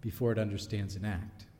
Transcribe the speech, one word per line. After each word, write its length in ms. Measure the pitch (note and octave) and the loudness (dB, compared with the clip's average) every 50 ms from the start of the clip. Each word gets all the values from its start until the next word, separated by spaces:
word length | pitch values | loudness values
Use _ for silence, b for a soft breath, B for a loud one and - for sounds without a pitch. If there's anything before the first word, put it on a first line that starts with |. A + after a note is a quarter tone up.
before 320 | - A2+ F2 - B2+ A#2 | -2 -2 0 2 2 4
it 60 | A2+ G#2+ | 4 4
understands 580 | G#2+ G#2 G2+ G#2+ - - - G#2 G2+ F#2+ G2 | 2 2 0 -2 -2 -2 -2 0 0 -2 -2
an 80 | F#2+ F#2 | -2 -2
act. 420 | G#2+ G2 E2+ E2 - - - - - - | 0 0 -2 -4 -6 -10 -14 -18 -20 -20